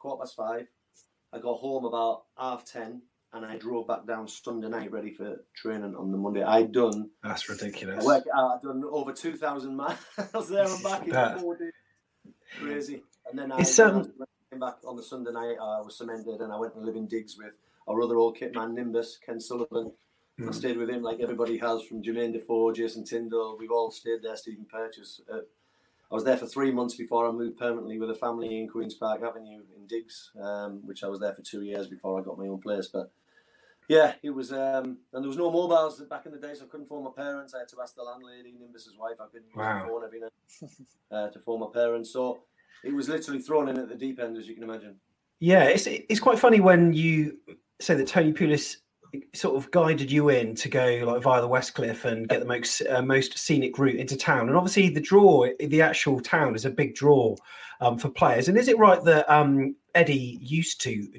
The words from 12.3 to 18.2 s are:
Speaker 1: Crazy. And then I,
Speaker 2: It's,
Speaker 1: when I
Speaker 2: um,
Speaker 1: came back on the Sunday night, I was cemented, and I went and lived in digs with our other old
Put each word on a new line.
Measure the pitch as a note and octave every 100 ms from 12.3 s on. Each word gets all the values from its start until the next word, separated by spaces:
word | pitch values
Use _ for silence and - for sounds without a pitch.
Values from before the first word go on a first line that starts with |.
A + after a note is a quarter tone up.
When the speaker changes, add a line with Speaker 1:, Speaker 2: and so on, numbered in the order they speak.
| _ - -
Speaker 1:
Crazy. | D3 C#3+ - - - _ -
And | C4
then | -
I, | B2+
Speaker 2:
It's, | G3 -
Speaker 1:
when | G#3+
I |
Speaker 2:
um, | G3 - C3 C3 _ _
Speaker 1:
came | C3
back | B2+ -
on | B2+ A#2+
the |
Sunday | A2+ C3 A#2+
night, | A#2 A#2+ A2
I | A2 G#2+
was | G#2 -
cemented, | A#2 A2+ A2 A2
and | A2
I | G#2+
went | A2+
and | A2+
lived | A2 A2
in | G#2
digs | A2+ G#2+ G#2
with | G#2 - _ _ -
our | G#2+
other | A#2+
old | A#2